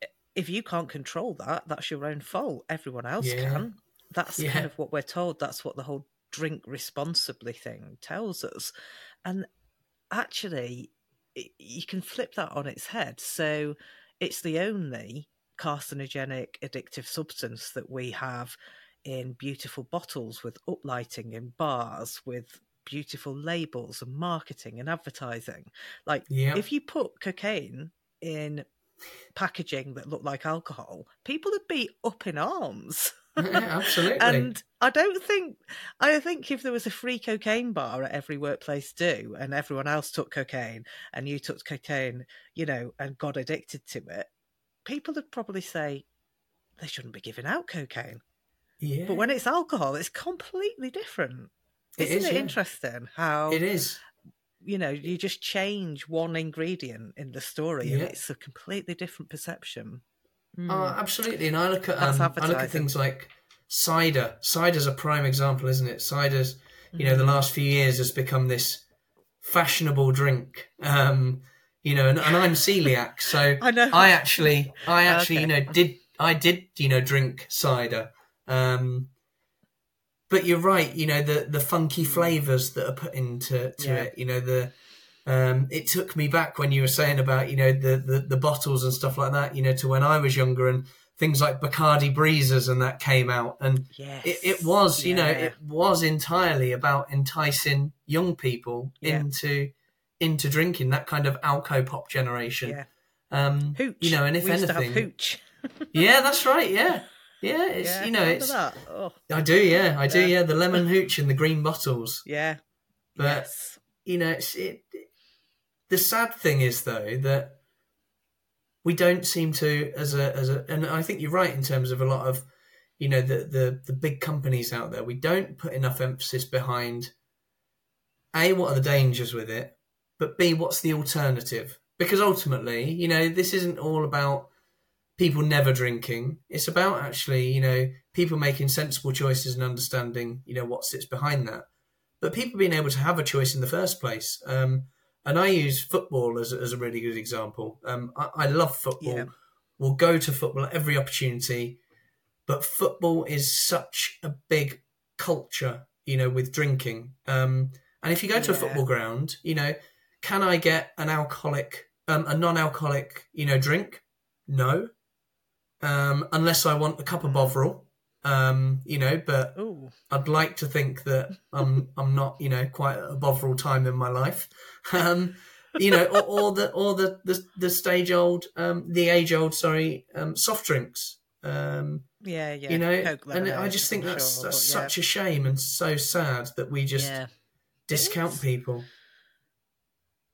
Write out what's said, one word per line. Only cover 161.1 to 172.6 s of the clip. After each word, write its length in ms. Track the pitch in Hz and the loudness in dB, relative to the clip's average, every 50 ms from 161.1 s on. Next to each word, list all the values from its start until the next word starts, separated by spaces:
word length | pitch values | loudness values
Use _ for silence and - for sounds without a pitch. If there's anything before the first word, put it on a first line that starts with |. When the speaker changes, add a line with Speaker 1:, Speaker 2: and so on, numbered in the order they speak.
| 156 151 151 - - - - 151 143 135 - - - - - _ _ _ _ - | 0 -2 -2 -4 -6 -6 -4 -2 -2 -2 -4 -6 -12 -18 -20 _ _ _ _ 0
Speaker 2:
um, 160 | 156 151 156 | 0 0 0
a 80 | 147 151 | 0 0
non-alcoholic, 920 | 160 170 170 165 160 156 151 139 - 151 147 139 139 139 - - - - _ | 2 2 2 4 2 2 0 0 -2 -2 0 0 -2 -4 -6 -12 -20 -20 _
you 140 | - 160 147 | -6 -2 0
know, 120 | 143 135 | 2 4
drink? 460 | 131 135 143 151 190 202 - - - _ _ _ _ _ _ _ _ _ | 4 4 4 2 2 0 -4 -10 -20 _ _ _ _ _ _ _ _ _
No. 420 | - 139 135 127 131 147 180 226 233 - _ _ _ _ _ _ _ _ _ _ _ _ _ _ _ _ _ | -2 0 2 2 2 2 0 -2 -6 -10 _ _ _ _ _ _ _ _ _ _ _ _ _ _ _ _ _
Um, 460 | 151 147 143 143 139 143 139 143 - - | -2 0 0 2 2 2 2 0 0 0
unless 340 | 156 160 160 165 160 - - | 0 2 4 4 4 4 2
I 80 | 160 151 | 2 2
want 240 | 147 151 151 160 - | 2 0 0 -2 -4
a 40 | 143 | -6
cup 200 | - - 165 - | -4 -4 -2 0
of 60 | 139 | 2
Speaker 1:
Mm. 20 | 135 | 2
Speaker 2:
Bovril, 520 | 139 131 131 - 135 139 170 - - - _ _ _ _ _ _ _ - | 4 2 4 2 2 2 0 0 -4 -12 _ _ _ _ _ _ _ -2
um, 580 | 139 139 135 131 131 131 131 131 131 135 135 - | 0 2 4 4 4 4 4 2 2 2 0 -2
you 120 | - 147 | -4 -2
know, 240 | 139 135 131 156 165 165 | 0 2 2 2 0 0
but 300 | - 143 131 127 123 - 185 | 0 0 0 0 -2 -6 -8
Speaker 1:
Ooh. 300 | 214 226 180 143 135 127 - _ _ _ | -8 -8 -8 -12 -14 -18 -20 _ _ _
Speaker 2:
I'd 180 | - 139 135 | -4 -2 0
like 280 | 151 151 156 160 156 - | 2 2 2 2 0 -2
to 80 | - 151 | -6 -6
think 360 | 139 - 151 139 131 131 - - | -2 0 0 -2 -2 -4 -6 -2
that 260 | 139 135 131 - - 190 - _ _ - | 0 0 0 0 -4 -10 -16 _ _ -2
I'm, 360 | 139 135 135 131 135 131 - - | 0 2 4 4 2 2 -2 -4
Speaker 1:
<laughs> 40 | |
Speaker 2:
I'm 180 | 139 139 135 135 | -2 0 2 2
not, 220 | 135 139 135 - - | 2 0 -2 -4 -4
you 100 | 151 135 | -2 -2
know, 160 | 127 123 | 0 0